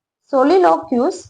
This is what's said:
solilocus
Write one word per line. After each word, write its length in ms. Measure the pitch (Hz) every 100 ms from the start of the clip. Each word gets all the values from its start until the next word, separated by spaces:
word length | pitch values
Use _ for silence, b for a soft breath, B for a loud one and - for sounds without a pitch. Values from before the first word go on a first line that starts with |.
| _ _ _
solilocus 880 | 269 269 370 339 330 - 240 311 -